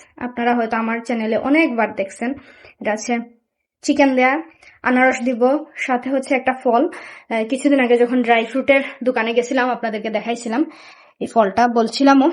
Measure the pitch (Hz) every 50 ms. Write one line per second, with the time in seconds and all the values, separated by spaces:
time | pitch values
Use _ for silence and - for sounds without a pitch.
0 | - _ _ - 247 247 - - 240 240 240 240 226 220 233 226 226 226 226 233
1 | 233 - 247 226 220 214 226 208 - 262 277 311 330 294 240 226 214 214 - -
2 | 196 - - - 233 240 285 - - - - - - - _ _ - 202 208 220
3 | - - 240 233 226 - - _ _ _ _ _ _ _ _ _ - - 294 285
4 | 285 277 262 254 254 262 269 311 330 - _ _ _ - - _ - 233 254 254
5 | 254 262 254 254 233 247 262 220 247 254 277 302 311 - - - - - 254 240
6 | 240 262 269 269 262 - 285 247 - - 254 254 - 254 226 233 294 349 - -
7 | - - - - - - 226 226 220 220 269 254 - 285 285 269 254 233 240 240
8 | 240 240 247 254 240 233 233 226 226 226 - 269 254 - - 277 269 - - -
9 | 233 240 254 240 220 233 233 247 240 - 262 262 247 254 240 240 233 226 208 214
10 | 196 220 214 214 202 220 240 233 - 233 220 254 320 320 - - - - - -
11 | - _ _ - - - - 233 220 196 190 226 240 247 226 233 226 220 - -
12 | 277 277 277 269 262 320